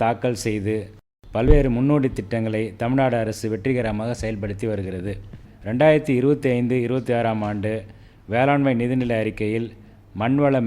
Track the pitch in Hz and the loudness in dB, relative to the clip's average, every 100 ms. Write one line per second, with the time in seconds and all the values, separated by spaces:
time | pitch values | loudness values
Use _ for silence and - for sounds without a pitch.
0 | 117 110 127 107 113 107 98 110 98 - | -2 0 -2 -2 -4 -2 -2 -4 -6 -16
1 | _ _ - 107 127 143 139 120 139 147 | _ _ -8 2 6 6 6 2 2 2
2 | 131 113 98 117 110 107 110 98 117 135 | 0 -2 -4 -4 -2 -2 -4 -4 0 2
3 | 131 120 110 104 113 107 131 123 110 107 | 2 2 -2 -4 -4 -2 0 0 -2 -2
4 | 117 120 110 107 104 98 113 101 95 92 | -4 -4 -6 -6 -6 -4 -4 -4 -6 -6
5 | 95 95 - - - - 98 123 156 151 | -8 -8 -12 -18 -20 -14 -4 2 4 4
6 | 147 123 135 139 135 123 120 127 117 127 | 2 2 2 2 2 0 0 0 0 -2
7 | 123 120 113 110 107 104 104 110 104 - | 0 0 0 0 -2 -2 -4 -4 -8 -20
8 | - - - 113 139 143 139 117 123 127 | -20 -18 -4 0 2 4 2 2 0 0
9 | 123 113 107 - 107 113 113 - - - | 0 0 -2 -2 -2 -2 -4 -10 -20 -20
10 | - 98 113 139 143 131 | -12 -4 0 2 2 2